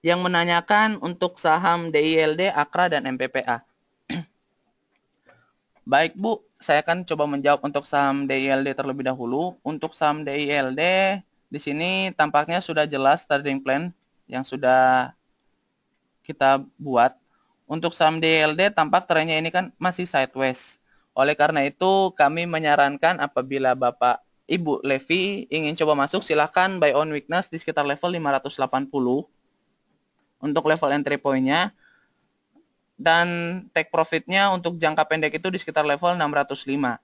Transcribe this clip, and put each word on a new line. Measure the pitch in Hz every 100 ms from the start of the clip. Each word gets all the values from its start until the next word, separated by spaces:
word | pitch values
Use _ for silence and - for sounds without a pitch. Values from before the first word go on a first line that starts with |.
yang | 165 175
menanyakan | 180 180 170 170 - 208 220 214
untuk | 165 175 180 180
saham | 165 160 180 170 165
D | 151
I | 156 160 156
L | 156
D, | 190
Akra, | 147 147 175 180
dan | 151
M | 131 127
P | 127
P | 135
A. | 123 120 _ _ _ _ _
<clears throat> | 180 160 _ _ _ _ _ _ _ _ _ _ _ _ _ _ _ -
Baik, | 139 165 -
Bu, | 208 214 _ _
saya | - 147
akan | 156 170
coba | 175 156 147
menjawab | 143 139 143 143
untuk | 143
saham | 143 143 139 139
D | 139 135 135
I |
L | 135
D | 139
terlebih | 135 139 135
dahulu. | 131 127 120 135 180 180
Untuk | - 156 156
saham | - 151 151
D | 147 139 143
I | 147
L | 131
D, | 135 170 185 190 196 - _ _
di | 147
sini | 147 147 170 190 190 170
tampaknya | 151 147 156 170
sudah | 185 156 151
jelas | 143 135 147 -
trading | 143 139 135
plan | 135 135 175 170 _ _
yang | _ 127 135
sudah | 131 127 127 127 127 127 - _ _ _ _ _ _ _ _ _ _
kita | - 156 135 135 131 _
buat. | 147 123 123 - _ _ _ _ _
Untuk | 156 170
saham | - 156 160
D |
I | 160 160 156
L | 156
D, | 196
tampak | 208 160 185
trennya | - 160 160 156
ini | 165
kan | 180 185 _
masih | 180 180 180
sideways. | 147 135 131 135 127 - - _ _ _
Oleh | - 139 151
karena | 151 156 139
itu, | - 185 190 190 -
kami | 143 160 170
menyarankan | 160 156 147 143 143 160 180
apabila | 143 - 131 135 131 127
Bapak | 123 - 123 120 _ _ -
Ibu | 170 160 143
Levi | 139 135 135 175 190 196 -
ingin | 156 151 165
coba | 156
masuk, | 147 139 185
silahkan | - 151 151 - 185 185
buy | 151 135
on | 156
weakness | 151 - 170 190
di | 160
sekitar | - 160
level | 143 143 180
lima | 180 151
ratus | 135 143 -
delapan | 131 131 139
puluh | 139 123 131 - _ _ _ _ _ _ _ _ _ _ _
untuk | 143 151
level | 151 156 151
entry | 143 143 143
point-nya. | 143 135 131 156 196 _ _ _ _ _ _ _ _ _ _ _ _ _
Dan | 170 165 175 170 170 180 - -
take | 156
profit-nya | 160 160 160 - 190 196
untuk | 185 175 170
jangka | 160 156
pendek | 151 160 151 156
itu | 190
di | 180
sekitar | - 151
level | 151 143 175 175
enam | 147
ratus | 143 143 139
lima. | 135 139 131 113